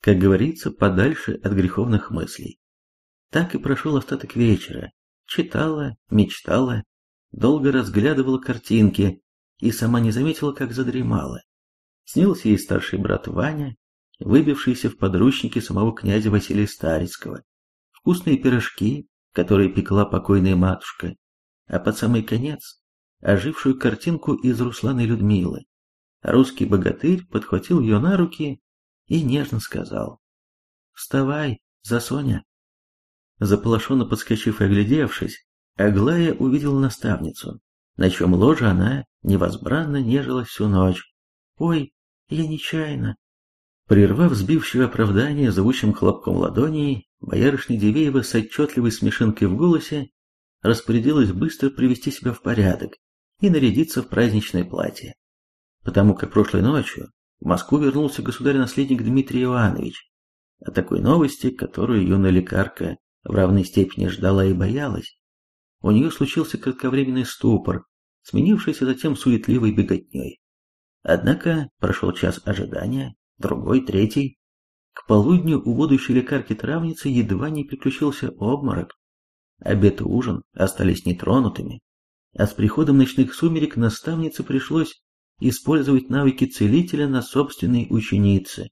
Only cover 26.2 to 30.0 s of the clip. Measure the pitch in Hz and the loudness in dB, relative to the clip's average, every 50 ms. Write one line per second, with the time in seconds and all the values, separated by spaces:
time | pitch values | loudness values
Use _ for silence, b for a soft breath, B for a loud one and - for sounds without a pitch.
26.2 | _ - - 127 - - - - - 107 101 95 90 - - - - 156 185 180 | _ 2 4 4 4 4 0 -6 -2 0 2 2 2 0 -2 0 0 0 0 0
27.2 | 180 _ - 107 - - - 92 - - 180 170 120 110 107 104 127 175 202 185 | -2 _ -6 -6 -4 -2 -4 -4 0 0 0 2 4 4 2 2 4 2 2 2
28.2 | 175 165 - - 151 143 135 - _ _ _ _ _ _ _ _ _ _ - 165 | 0 0 -2 -6 -8 -8 -8 -10 _ _ _ _ _ _ _ _ _ _ -2 0
29.2 | 156 123 123 147 139 139 - 110 - - - - 90 - - 52 | 0 0 0 0 -2 -2 -4 -6 -6 -6 -8 -8 -8 -6 -6 -6